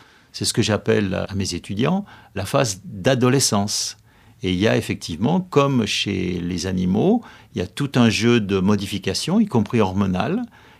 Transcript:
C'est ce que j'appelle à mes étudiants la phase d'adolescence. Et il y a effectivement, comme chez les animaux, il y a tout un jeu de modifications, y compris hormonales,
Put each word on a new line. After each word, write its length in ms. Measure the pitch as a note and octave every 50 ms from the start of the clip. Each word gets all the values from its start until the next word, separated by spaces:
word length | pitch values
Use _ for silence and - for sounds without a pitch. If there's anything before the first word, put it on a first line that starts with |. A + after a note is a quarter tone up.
| - - _ _ _ _
C'est 140 | - - G#2+
ce 80 | - -
que 80 | -
j'appelle 640 | G#2+ G2+ G#2+ G2+ - B2 A2+ A2 G#2+ F#2 F#2 F#2+ F#2 -
à 60 | G2
mes 200 | G2 F#2+ - F2
étudiants 500 | E2+ - - G#2 F#2+ A#2+ D3+ F3+ F#3+ G3+ - - - - - -
la 100 | G2+ G2+
phase 360 | - - C#3 C#3 A2+ G2 F#2 -
d'adolescence. 1120 | - A#2 G2 F2+ B2 C3+ B2 A#2+ B2+ B2+ C#3 - - - G2+ G2+ G#2 - - - - - - _ _ _ _ _ - _ _ -
Et 100 | F#2 F#2
il 60 | F2+
y 80 | G2+ A2
a 100 | B2 B2
effectivement, 640 | G#2+ - G2+ - - - F2 D#2 G2+ C3+ E3+ F#3
comme 440 | F3+ - - C#3+ C#3+ C#3 C#3 B2 A2
chez 540 | - - - - G#2+ G2 F#2 F#2 F2+ F2+ F2
les 280 | F2 F2 F2+ F2 - F#2+
animaux, 540 | F#2+ F#2 F#2 F2+ F#2 G#2+ C3+ F3+ A3+ A#3+ - - - - - - -
il 60 | G2+
y 20 |
a 60 | F2 -
tout 240 | - - C#3+ C#3 -
un 140 | C3+ A#2+ A2+
jeu 300 | G2+ F#2 G#2+ A#2 A#2+ A#2+
de 200 | G#2 F#2+ G2+ F#2+
modifications, 800 | F#2 G2 G#2 G2+ G2+ G2+ - F#2+ - G2 F2+ - - - F3 A3
y 60 | A3
compris 360 | - - A#2+ G2+ - - A#2
hormonales, 600 | G#2+ F#2 F#2 G2 G2+ F#2+ F2+ F2+ G2+ C3 F3 A#3+ B3 - - - - - - -